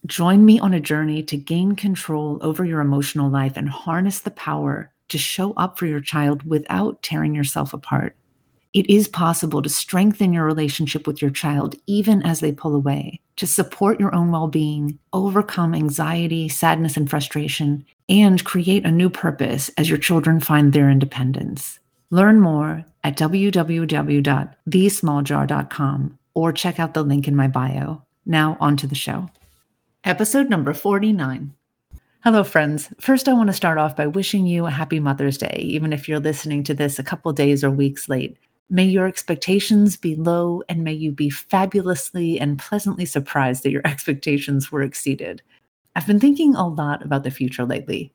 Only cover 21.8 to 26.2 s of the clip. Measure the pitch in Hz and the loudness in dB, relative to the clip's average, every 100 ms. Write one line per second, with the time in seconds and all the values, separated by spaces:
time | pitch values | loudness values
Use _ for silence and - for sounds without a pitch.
21.8 | _ _ _ 175 208 220 180 151 151 160 | _ _ _ 4 8 8 6 2 -2 -6
22.8 | 165 _ 156 139 156 190 202 185 160 165 | -12 _ -6 -2 0 2 2 0 0 -2
23.8 | 160 151 147 143 143 139 143 _ - 185 | -2 -2 0 2 2 0 0 _ 0 4
24.8 | 196 196 165 143 139 143 139 143 139 - | 4 2 0 0 0 -2 0 -2 -4 -4
25.8 | 139 139 139 - | -2 -2 -4 -8